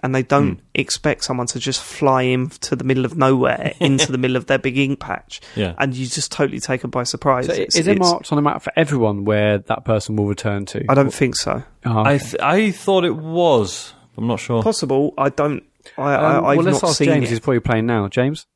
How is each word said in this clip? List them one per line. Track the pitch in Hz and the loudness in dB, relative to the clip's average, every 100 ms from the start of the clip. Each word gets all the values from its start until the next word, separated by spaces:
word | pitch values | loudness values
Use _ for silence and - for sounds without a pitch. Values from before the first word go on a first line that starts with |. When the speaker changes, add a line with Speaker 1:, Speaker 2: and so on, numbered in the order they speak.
Speaker 1:
and | 131 | -2
they | 131 | 0
don't | 127 143 143 90 | 2 2 2 -2
Speaker 2:
Mm. | _ | _
Speaker 1:
expect | - - - 151 - | -4 -4 -2 -2 -2
someone | - 127 120 | -4 -4 -4
to | 123 | -6
just | 135 131 | -4 -6
fly | - - 143 131 | -8 0 2 2
in | 127 127 127 - | 2 0 -2 -6
to | - | -6
the | 127 | -2
middle | 131 131 | 0 0
of | 127 170 | 0 2
nowhere, | 131 131 131 120 - - | 2 4 2 0 -4 -2
Speaker 2:
<laughs> | |
Speaker 1:
into | 156 135 151 | 2 2 2
the | 127 | 0
middle | 127 127 | 0 -2
of | 120 | 0
their | 135 | -2
big | 139 127 | 0 -2
ink | 135 139 | -2 -2
patch. | - - - - - | -8 -10 -12 -20 -10
Speaker 2:
Yeah. | - 95 87 | -4 -4 -2
Speaker 1:
And | 139 | -2
you | 127 131 | -4 -6
just | 156 - | -6 -6
totally | - 143 - | -2 -2 -2
take | - 131 | -6 -4
'em | 127 | -4
by | 127 | -4
surprise. | 120 - 143 127 131 | -4 -2 0 0 0
Speaker 3:
So | |
Speaker 1:
It's, | 185 - - | -2 0 0
Speaker 3:
is | 165 | 2
it | |
Speaker 1:
it's | 202 | 4
Speaker 3:
marked | 180 170 - | 4 2 0
on | 147 | 0
the | |
map | 147 - | 0 -2
for | - | -4
everyone | - 151 143 110 101 | -2 0 2 2 0
where | 101 104 104 104 | 0 2 2 2
that | - 113 | -2 -4
person | 123 110 - 107 | 0 -2 0 -2
will | 101 | 0
return | 101 110 101 101 | -2 -2 -4 -6
to? | - 117 | -6 0
Speaker 1:
I | |
don't | 139 139 | 2 2
think | - 131 - | 2 -2 -2
so. | - - - _ 123 | -4 -6 -8 _ -2
Speaker 3:
Oh, | 110 | 2
Speaker 2:
I | 113 | 2
Speaker 3:
okay. | 143 | 2
Speaker 2:
th-, | 131 - | -2 -2
I | 139 185 214 | 0 2 0
thought | - - 190 | -2 0 2
it | 175 160 | 2 -2
was. | 156 165 175 127 98 - - - _ - | -4 0 4 4 2 -4 -14 -20 _ -6
I'm | 113 | -4
not | 117 | -4
sure. | - 117 | -2 0
Speaker 1:
Possible. | 156 214 139 135 147 - | 0 0 0 2 0 0
I | 139 | 0
don't, | - 151 143 - _ - - | 0 -2 -4 -10 _ -16 -6
I, | 139 139 | -2 2
Speaker 3:
Um, | |
Speaker 1:
I, | 151 139 - | 2 2 2
I've | 143 | 2
Speaker 3:
well, | 170 | 2
let's | 143 | 2
Speaker 1:
not | 175 | 2
Speaker 3:
ask | 147 | 2
Speaker 1:
seen | 143 | 2
Speaker 3:
James. | 147 117 | 2 2
Speaker 1:
it. | |
Speaker 3:
He's | 117 | -2
probably | - 123 | 0 0
playing | - 113 117 | 2 0 2
now. | 113 98 | 0 0
James? | - 127 156 - | 0 0 -2 -10